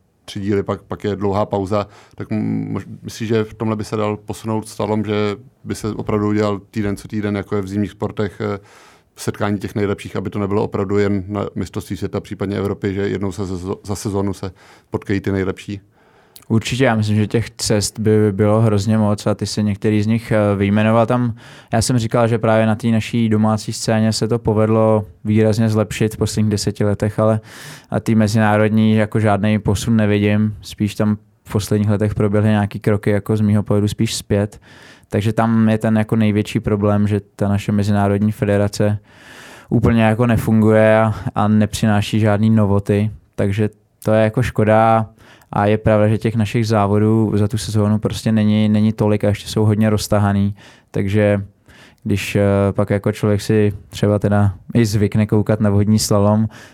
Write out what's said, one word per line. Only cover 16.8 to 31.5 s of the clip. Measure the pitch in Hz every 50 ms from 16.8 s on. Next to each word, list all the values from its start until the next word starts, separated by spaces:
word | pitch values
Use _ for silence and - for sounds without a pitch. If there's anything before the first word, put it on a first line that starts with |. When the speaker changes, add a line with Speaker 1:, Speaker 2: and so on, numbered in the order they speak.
| 135
Speaker 2:
já | 123 113
myslím, | 110 107 107 104
že | 107 107
těch | 101 - 117 107 -
cest | - - - - 117 104 101 - - -
by | 107 110 107 107 107 107 98
bylo | 95 107 104 107 110
hrozně | 113 113 104 101 98 113 107 110
moc | 107 104 104 101 -
a | 110 104
ty | - 107
si | 101 - - 104
některý | 104 101 - - 110 107 107 104
z |
nich, | 110 113 117 113 - 113
eh, | 107 104 104 101
vyjmenoval. | 98 101 101 101 107 107 110 110 117 113
Tam, | 110 123 123 123 120 110 - - - - - - _ -
já | 113 107
jsem | - 131 120
říkal, | 110 113 - 120 117 113
že | 120 110
právě | 113 113 110 110 110
na | 110 107
té | 107 - 117
naší | 113 110 104 - - 117 117 110
domácí | 107 107 107 107 110 104 - - 110
scéně | - - - 113 110 110 110 110
se | - 117 110
to | 120 117
povedlo | - 117 107 107 110 110 110 113 110 110 110 107 104 - - - -
výrazně | 107 107 110 110 110 104 104 113 110
zlepšit | 107 110 104 104 - - 113 110 -
v | -
posledních | 110 104 - 113 107 107
deseti | 104 101 - 104 98 - 107
letech, | 101 101 - - 107 - -
ale | 107 110 110 110 - - - - - - - - - _ -
na | -
té | - - 113
mezinárodní | 110 107 104 104 113 110 104 104 107 107 107 107 110 110 110 107
jako | 110 104 101 - 113
žádný | 107 107 101 98 98 107 107 107
posun | - - 101 - - 123 117
nevidím. | 110 107 104 104 101 101 104 104 107 107 107 104 -
Spíš | - - - - 107 101 -
tam | - 110 107 104 104 - _ _ _ _
v | -